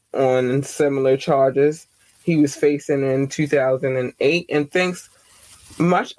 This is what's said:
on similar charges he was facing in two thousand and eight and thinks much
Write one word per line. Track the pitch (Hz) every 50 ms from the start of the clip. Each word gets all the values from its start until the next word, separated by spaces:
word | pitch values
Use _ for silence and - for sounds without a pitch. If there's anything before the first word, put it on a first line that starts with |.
| _ _ -
on | - 135 131 127 127 127 123 123 139 139
similar | - - - 151 143 139 139 135 131 131 135
charges | - - 156 135 135 135 131 135 139 147 156 165 - _ _ _ _ _ _ _ -
he | - 170 156
was | 147 143 139
facing | - - 147 147 147 - - 147 139 135
in | 135 131 135 139 139
two | - - 156 143
thousand | 151 143 131 131 131 131 135 135 131 131
and | 127 123 - _
eight | 117 139 160 175 175 -
and | - 151 147 143
thinks | - 185 180 180 185 180 - - - _ _ - - - - - - - - - - -
much | - 175 180 180 247 - -